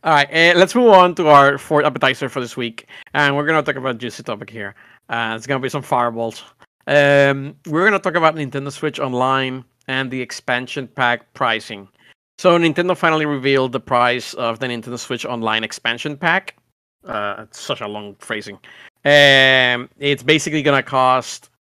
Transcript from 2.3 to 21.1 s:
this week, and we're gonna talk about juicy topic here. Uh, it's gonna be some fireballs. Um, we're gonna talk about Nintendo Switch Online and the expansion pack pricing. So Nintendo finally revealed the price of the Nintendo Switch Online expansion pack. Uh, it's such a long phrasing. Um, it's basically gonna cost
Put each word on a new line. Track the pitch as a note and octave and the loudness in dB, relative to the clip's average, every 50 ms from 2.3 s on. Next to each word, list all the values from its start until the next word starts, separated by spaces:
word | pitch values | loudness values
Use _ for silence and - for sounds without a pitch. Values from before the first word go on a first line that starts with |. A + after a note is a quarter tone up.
| - C#3 | -6 -6
this | B2 A#2 - - | -8 -8 -8 -8
week, | B2 A#2 A2+ - - _ - - - - _ | -8 -8 -8 -12 -20 _ -20 -20 -20 -8 _
and | C#3+ D3 C#3+ C#3 | 0 2 2 2
we're | C#3+ D3 | 0 -2
gonna | D3 D#3+ D#3 | 0 0 0
talk | C#3+ - C#3 | 0 -2 -6
about | C3+ C3 C3+ B2+ A2 | -6 -4 -6 -6 -6
juicy | A#2+ A#2 G#2 - A2 | -8 -12 -12 -12 -12
topic | - A#2 G#2 G#2+ G2+ | -12 -10 -10 -12 -16
here. | A2+ A2+ G#2 G2 G2 _ _ _ _ _ _ _ | -14 -14 -14 -14 -14 _ _ _ _ _ _ _
Uh, | - A#2 A#2 A2+ A2+ | -6 -4 -4 -4 -6
it's | A2 A2 | -8 -6
gonna | - C#3+ C3+ | -6 -6 -4
be | B2+ C3 | -4 -6
some | - D3 C3+ | -8 -8 -6
fireballs. | - D3+ B2 A#2+ A#2+ A2+ A2+ A#2 A2+ A2 - - - _ _ _ _ _ _ _ - | -4 -2 0 0 -2 -2 -4 -6 -8 -8 -12 -20 -20 _ _ _ _ _ _ _ 2
Um, | C#3 D3 C#3+ C#3+ C#3+ C#3+ C#3 C#3 C#3 C#3 C3+ C#3+ - _ _ E3+ | 2 4 4 6 6 4 4 4 2 -2 -6 -12 -14 _ _ -6
we're | D3+ D#3+ F3+ | -2 0 2
gonna | G#3+ G#3 F#3+ | 2 2 0
talk | F#3+ F#3+ D#3 | -2 -2 -2
about | F3 E3 D#3+ D#3 | 2 2 2 0
Nintendo | D#3+ D3 C3 A#2+ C#3 C3+ C#3 | 0 -8 -6 -6 -8 -8 -8
Switch | C3+ - - D#3 C#3+ - | -10 -6 -6 -6 -4 -4
Online | C#3+ C3 B2+ B2 B2+ C3 C3+ C3+ C3 C3 B2+ C3 B2 _ _ _ _ - | -6 -4 -2 -2 0 0 0 0 -2 -4 -6 -10 -14 _ _ _ _ -6
and | C3 C3 C3 B2+ | -6 -6 -6 -6
the | B2+ C3 | -8 -10
expansion | B2 A#2 - - _ - B2+ B2 B2+ B2 - D3 C3+ A2+ | -10 -10 -14 -14 _ -4 -4 -4 -4 -6 -10 -12 -12 -12
pack | _ - C3 A#2+ A#2+ A#2 _ _ _ | _ -2 0 0 0 -2 _ _ _
pricing. | - C#3+ A#2+ A2 A2 - - A2+ G2+ G2 F#2+ _ _ _ _ _ _ _ _ _ - | -4 -2 -2 -2 -4 -6 -12 -16 -16 -18 -20 _ _ _ _ _ _ _ _ _ 0
So | - F#3 E3+ E3+ | 2 2 4 4
Nintendo | E3+ E3 D3+ D#3 F3 F3+ F3+ - | 2 0 0 -2 -2 -2 -2 0
finally | - E3+ D#3+ D#3 D#3 D3 | 0 0 0 0 -2 -4
revealed | D3 C3+ B2+ C#3 C#3 C3+ C3 C3 B2 | -4 -4 -2 0 0 0 0 -2 -4
the | C3 | -8
price | - - C3+ B2 A#2+ B2 B2 B2 A#2 - - | -6 -2 0 0 2 0 0 -2 -6 -10 -10
of | - B2+ A#2 A2+ G#2+ | -6 -6 -6 -4 -4
the | B2+ | -6
Nintendo | B2+ B2 A#2 A2 B2+ A#2+ A#2+ | -8 -8 -8 -10 -12 -12 -14
Switch | - - C3 A#2 - | -10 -8 -8 -8 -6
Online | - B2 A#2 A2+ A2 G#2+ A2 A2 | -8 -8 -4 -4 -2 -2 -2 -4
expansion | G#2+ - - _ A2+ A#2 A#2 - D3+ D3 C#3 | -6 -10 -6 _ -6 -4 -4 -8 -10 -10 -4
pack. | F#3+ E3+ E3 F#3+ F#3+ - - _ _ _ _ _ _ _ _ _ _ | -2 0 0 -2 -4 -8 -20 _ _ _ _ _ _ _ _ _ _
Uh, | - A2+ G#2+ G#2 G2+ G2+ G#2+ A2 | -10 -8 -6 -6 -6 -8 -10 -14
it's | G#2 _ - | _ _ -20
such | - - C3+ - | -10 -10 -8 -8
a | A2+ G#2 | -8 -10
long | G#2 G#2 G#2 G2+ G2+ | -10 -12 -12 -14 -18
phrasing. | _ - - A#2 G#2+ G#2 G#2+ G2+ - _ - - - - - _ _ _ | _ -12 -10 -10 -10 -10 -12 -18 -20 _ -20 -20 -20 -20 -20 _ _ _
Um, | C#3 D3 D3 C#3+ C#3+ C#3 C3+ C3+ C3+ C3 C3 B2+ B2 B2 A#2+ B2 - _ _ | 4 6 8 8 8 8 6 6 6 4 4 2 2 0 -2 -6 -10 _ _
it's | C#3 C#3+ C#3+ B2+ A#2+ | -4 -4 -4 -2 0
basically | C3 D#3 D#3 D3 E3 D3+ D#3 C#3 | 0 0 0 0 -4 -4 -2 0
gonna | D3 C#3 C3+ | 2 0 0
cost | B2+ - C#3 C3 C3 B2+ | 0 0 0 0 2 2